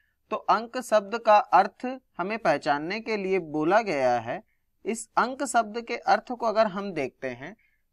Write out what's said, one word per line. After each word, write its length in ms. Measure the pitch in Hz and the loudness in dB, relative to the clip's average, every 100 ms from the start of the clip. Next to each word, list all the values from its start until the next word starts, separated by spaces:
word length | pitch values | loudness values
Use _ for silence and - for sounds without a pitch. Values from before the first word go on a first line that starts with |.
| _ _ - | _ _ -8
तो 60 | - | -2
अंक 440 | - 196 233 254 | 2 2 0 -8
शब्द 340 | - 214 196 226 | 0 0 0 0
का 180 | 226 208 | 6 6
अर्थ 500 | - 170 208 - 254 262 _ - | 6 4 4 -2 -10 -10 _ -8
हमें 200 | 185 220 | -6 -2
पहचानने 600 | 180 143 151 143 160 220 | 0 0 0 -2 -2 -6
के 160 | 226 214 | -4 -4
लिए 220 | 190 190 | 0 -2
बोला 420 | 160 151 160 208 | -2 -2 2 2
गया 360 | 208 147 127 120 | 2 0 2 0
है। 220 | 113 175 - _ _ _ | -2 -10 -12 _ _ _
इस 220 | - 220 - - | -8 -8 -4 -2
अंक 260 | 226 269 | -2 -2
शब्द 360 | 269 240 214 226 | -2 -2 -2 -6
के 160 | 233 233 | -8 -4
अर्थ 340 | - 208 - | 0 0 -2
को 160 | 233 226 | -6 -2
अगर 200 | 208 220 | 2 0
हम 240 | 190 202 | -2 -6
देखते 360 | 156 127 - 131 | -4 -6 -6 -10
हैं 240 | 120 151 214 _ _ _ | -10 -14 -18 _ _ _